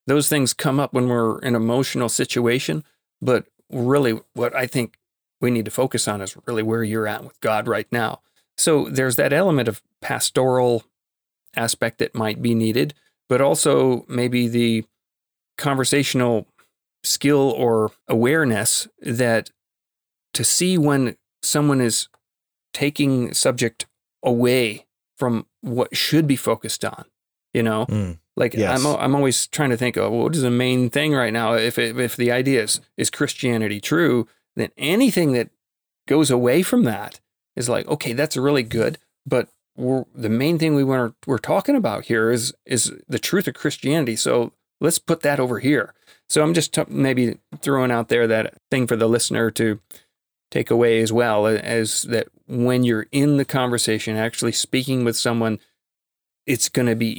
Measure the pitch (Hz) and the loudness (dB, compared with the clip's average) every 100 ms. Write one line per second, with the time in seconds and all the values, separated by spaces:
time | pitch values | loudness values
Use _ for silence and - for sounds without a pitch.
0 | - 143 143 151 127 - - 135 139 131 | 0 2 2 2 0 -2 0 0 0 0
1 | 123 120 113 - 135 120 113 120 131 - | 0 2 0 -2 -2 0 0 0 0 -2
2 | 120 - - 123 117 127 - 156 - _ | -2 -2 -2 0 0 0 -2 -6 -8 _
3 | _ - 127 117 - _ - 135 123 139 | _ -8 0 0 -2 _ -12 -4 0 2
4 | 131 110 - - 117 131 127 139 117 _ | 2 -2 -6 -4 -4 -2 -4 -2 -4 _
5 | _ _ _ - 123 120 107 - 156 117 | _ _ _ -4 -2 0 -2 -2 -2 -2
6 | - 104 95 - - 117 110 113 110 110 | -4 -4 -6 -12 -6 -4 -2 0 -2 -2
7 | 107 107 123 - 117 107 110 107 110 117 | -4 -6 -12 -8 -2 -2 -2 -4 -2 -2
8 | 113 - _ _ _ - - 151 147 135 | -2 -6 _ _ _ -4 2 2 2 -2
9 | 131 120 139 143 190 147 117 101 _ _ | -2 0 2 2 2 2 0 -4 _ _
10 | - 120 - - 131 127 123 117 - _ | -8 -4 -2 0 2 2 2 0 -4 _
11 | _ _ _ _ _ - 117 - 117 - | _ _ _ _ _ -6 -4 -2 -4 -2
12 | - 120 110 113 123 117 110 113 147 - | -6 -2 -4 -2 0 0 0 0 -2 -6
13 | _ _ - 127 139 156 151 139 131 123 | _ _ -2 2 2 2 2 4 4 0
14 | - 127 123 123 120 120 117 113 110 _ | -4 -4 -2 0 0 2 2 0 -4 _
15 | _ _ _ _ _ - 147 135 123 143 | _ _ _ _ _ -6 -2 0 2 2
16 | 135 131 123 113 - _ _ _ _ _ | 0 0 2 0 -4 _ _ _ _ _
17 | - - 143 147 135 113 123 113 107 - | -6 -2 2 4 2 2 2 2 0 -4
18 | - 117 120 160 143 107 101 - - _ | -2 0 2 2 2 0 0 -2 -4 _
19 | - 117 123 113 - _ _ _ _ _ | -8 -2 2 2 -2 _ _ _ _ _
20 | _ _ _ - 117 - 180 185 147 139 | _ _ _ -4 -2 0 2 2 2 2
21 | 123 - _ _ - 151 147 135 120 107 | 0 -4 _ _ -2 0 2 2 2 0
22 | - _ _ _ _ _ _ - 143 147 | -6 _ _ _ _ _ _ -4 -4 0
23 | 143 131 120 - - 123 117 - - _ | 0 0 -2 -2 0 0 -2 -4 -16 _
24 | _ _ 135 120 123 127 117 107 - _ | _ _ -2 2 2 2 0 -4 -16 _
25 | _ - 127 113 - _ 208 120 120 - | _ -6 -2 -2 -6 _ -6 -2 -2 -2
26 | - 147 156 131 - 113 110 - 110 - | 0 2 2 0 0 -4 -4 -8 -8 -10
27 | - _ _ _ _ 120 113 110 - 107 | -20 _ _ _ _ -2 0 0 -2 -2
28 | 95 85 _ - 117 113 98 131 139 143 | -4 -8 _ -4 -2 0 0 0 0 0
29 | 131 143 139 113 - - 143 120 123 113 | 0 2 2 0 -4 -2 -2 0 -2 -2
30 | 101 117 120 160 127 120 127 127 123 143 | -2 0 -2 0 0 0 0 0 0 0
31 | 151 143 120 113 113 117 113 - 117 120 | 0 0 0 0 0 0 0 0 -2 -2
32 | 123 - 120 120 131 131 107 - - - | -4 0 0 2 2 0 0 -4 -6 -6
33 | 120 - 143 - 131 117 110 104 - 160 | -6 -2 -4 -2 -2 0 -2 -4 -2 0
34 | 160 123 110 _ _ - 110 - 143 190 | 2 2 -2 _ _ -6 -6 -4 -2 2
35 | 262 185 160 123 113 _ _ _ _ _ | 2 2 2 0 -2 _ _ _ _ _
36 | - 143 143 123 123 143 185 247 156 98 | 0 2 4 2 2 2 2 2 2 0
37 | 104 - _ _ _ - 117 110 - 151 | -8 -14 _ _ _ -8 -2 -2 -2 -6
38 | - 117 156 147 135 147 113 117 110 156 | -4 -4 -2 0 0 0 0 0 -2 -2
39 | _ _ - 131 - _ _ - 123 131 | _ _ -2 -2 -2 _ _ -6 -2 -2
40 | - - 110 113 143 170 160 147 135 131 | -4 -8 -2 0 0 2 2 2 2 0
41 | 117 - - 139 - 175 - 277 143 101 | -2 -6 -4 -4 0 -2 2 0 0 -4
42 | - 117 113 123 117 - - 127 - - | -2 0 2 0 -2 -8 -4 -2 -2 -6
43 | - 123 - 185 - - 156 - 135 160 | -8 -6 -2 -2 -2 -4 -6 -4 -2 0
44 | 127 110 139 123 117 _ _ - 143 170 | 0 -2 0 0 -2 _ _ -4 -2 -2
45 | - 165 147 143 127 110 131 143 101 - | -2 -2 0 0 0 -2 0 0 -2 -10
46 | _ _ - 156 151 170 147 - - - | _ _ -2 2 2 2 0 -2 -4 0
47 | 135 127 120 - - - - 139 127 117 | 0 2 0 -2 -12 -10 -2 0 0 -2
48 | 113 120 113 110 107 - - 135 120 113 | 0 0 2 0 -2 -8 -4 -2 0 2
49 | 113 117 - 113 113 - 113 107 _ - | 2 2 0 0 0 0 0 -2 _ -20
50 | _ _ _ _ - 127 120 117 120 113 | _ _ _ _ -8 -4 0 4 4 4
51 | 113 113 120 107 107 110 - 117 110 - | 2 2 2 2 2 0 0 -2 -2 -4
52 | - 113 - _ - 127 123 127 123 110 | -2 -4 -4 _ -8 -2 2 2 2 0
53 | 107 143 147 143 135 135 123 120 - 110 | 0 0 2 2 0 -2 0 0 0 -2
54 | - 110 113 - 117 - - 131 131 131 | -2 -2 -4 -2 -4 -2 -2 -2 -2 -2
55 | 117 113 123 117 113 107 _ _ _ _ | 0 0 -2 0 0 -4 _ _ _ _
56 | _ _ _ _ - 123 - - 123 113 | _ _ _ _ -4 -2 -2 0 0 2
57 | 113 | -2